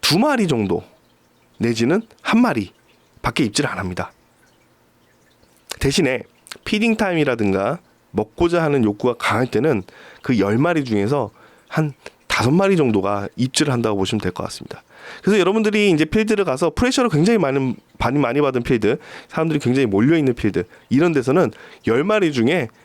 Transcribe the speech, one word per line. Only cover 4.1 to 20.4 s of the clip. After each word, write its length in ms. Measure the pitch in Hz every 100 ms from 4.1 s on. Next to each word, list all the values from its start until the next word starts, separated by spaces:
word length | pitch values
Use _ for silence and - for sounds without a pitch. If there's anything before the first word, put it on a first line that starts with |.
| _ _ _ _ _ _ _ _ _ _ _ _ _ _ _ - -
대신에 420 | 135 139 131 127 - _ - -
피딩 320 | - 214 226 220
타임이라든가 840 | 202 165 139 117 101 95 101 165 _ _ _
먹고자 500 | 107 107 - 170 175
하는 220 | 156 143
욕구가 300 | 107 104 123 117
강할 280 | - 107 127
때는 320 | 107 156 113 - - - -
그 160 | - 117
열 200 | 98 113
마리 260 | 165 165
중에서 460 | 131 104 101 143 107 _ - _ -
한 240 | - 151 - - _ -
다섯 220 | - 120
마리 260 | 165 196 185
정도가 520 | 131 104 95 101 101 -
입질을 360 | 127 - 147
한다고 240 | 120 110 101
보시면 220 | 95 110
될 120 | 92
것 100 | -
같습니다. 380 | - - - - _ - - -
그래서 160 | - 208
여러분들이 520 | 175 220 214 208 208
이제 120 | 156
필드를 400 | 156 220 220 214
가서 260 | 175 135 170
프레셔를 380 | - 247 - 240
굉장히 280 | 151 180 233
많은, 380 | 139 139 131 - _ -
많이, 200 | 113 143
많이 220 | 120 135
받은 220 | 147 127
필드, 360 | - 120 104 131 - - -
사람들이 320 | - 160 151
굉장히 260 | 123 131 123
몰려있는 480 | 98 127 165 135
필드, 300 | 117